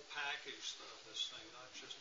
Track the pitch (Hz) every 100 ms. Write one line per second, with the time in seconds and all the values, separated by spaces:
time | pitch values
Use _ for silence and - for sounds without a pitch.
0 | - 147 143 139 143 107 - - - -
1 | 113 107 - 113 110 - 123 - - -